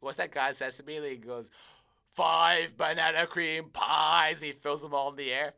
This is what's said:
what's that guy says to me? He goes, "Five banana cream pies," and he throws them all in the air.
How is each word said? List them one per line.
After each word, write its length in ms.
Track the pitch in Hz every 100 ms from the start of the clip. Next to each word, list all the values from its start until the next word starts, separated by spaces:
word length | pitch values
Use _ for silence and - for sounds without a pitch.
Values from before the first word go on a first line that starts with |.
what's 160 | 135 -
that 140 | 175
guy 180 | 143 135
says 240 | 139 131 131
to 40 |
me? 180 | 143 151 143
He 80 | 127
goes, 340 | 113 120 110 - - - _ _ _
"Five 640 | - 165 165 170 175 165 -
banana 500 | 160 165 160 160 170
cream 440 | 175 165 160 160
pies," 720 | - - 151 156 170 156 156
and 40 | 151
he 60 |
throws 300 | 139 147 147
them 120 | 147
all 160 | 143 139
in 60 | 143
the 160 | 135
air. 200 | 131 147